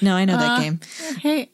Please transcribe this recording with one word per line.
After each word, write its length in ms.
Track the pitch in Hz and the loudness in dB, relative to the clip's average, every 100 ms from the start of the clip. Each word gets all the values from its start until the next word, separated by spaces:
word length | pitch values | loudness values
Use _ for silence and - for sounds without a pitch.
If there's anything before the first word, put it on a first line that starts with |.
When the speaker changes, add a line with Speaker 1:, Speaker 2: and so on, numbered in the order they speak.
Speaker 1:
No, 120 | 196 185 | 2 4
I 100 | 190 | 2
know 120 | 180 | 2
that 220 | 240 240 | 2 0
Speaker 2:
Uh, 20 | |
Speaker 1:
game. 180 | 156 160 - - 320 262 | 0 -4 -8 -12 -10 -4
Speaker 2:
hey, 280 | 294 302 - | -2 -2 -4